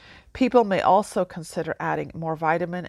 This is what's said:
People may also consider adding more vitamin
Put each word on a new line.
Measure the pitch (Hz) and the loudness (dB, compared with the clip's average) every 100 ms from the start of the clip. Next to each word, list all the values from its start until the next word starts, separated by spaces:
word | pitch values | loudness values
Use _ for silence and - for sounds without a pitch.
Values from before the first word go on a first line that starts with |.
| - - _ | -20 -20 _
People | - 254 247 | 0 4 4
may | 214 180 | 4 2
also | - 190 202 214 180 | 4 4 2 -2 -4
consider | 175 160 180 160 - | -6 -8 -6 -6 -4
adding | 160 156 147 | -4 -4 -6
more | - 160 156 | -8 -6 -2
vitamin | 160 170 175 180 | 0 0 -2 -6